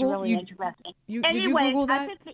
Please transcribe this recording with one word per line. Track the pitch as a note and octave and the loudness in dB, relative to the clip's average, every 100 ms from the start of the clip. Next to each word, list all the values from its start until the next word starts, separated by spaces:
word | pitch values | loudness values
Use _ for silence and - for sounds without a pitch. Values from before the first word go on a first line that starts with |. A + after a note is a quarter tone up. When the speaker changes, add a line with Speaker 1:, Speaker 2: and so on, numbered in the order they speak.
Speaker 1:
Google, | C4 | 0
Speaker 2:
really | G3 A3+ | 0 0
Speaker 1:
you, | G#3+ | -2
Speaker 2:
interesting. | F#3+ F#3 F3+ - F3 - - | -2 -8 -8 -8 -18 -18 -8
Speaker 1:
you, | A3+ | -2
did | D#4+ E4+ | 0 2
you | |
Speaker 2:
Anyway, | F#4+ C#4+ C#4 | 2 4 4
Speaker 1:
Google | C4+ C#4 | 2 2
that? | C#4 | 0
Speaker 2:
I | C#4+ | -2
think | G4 | -10
the | D#4+ | -14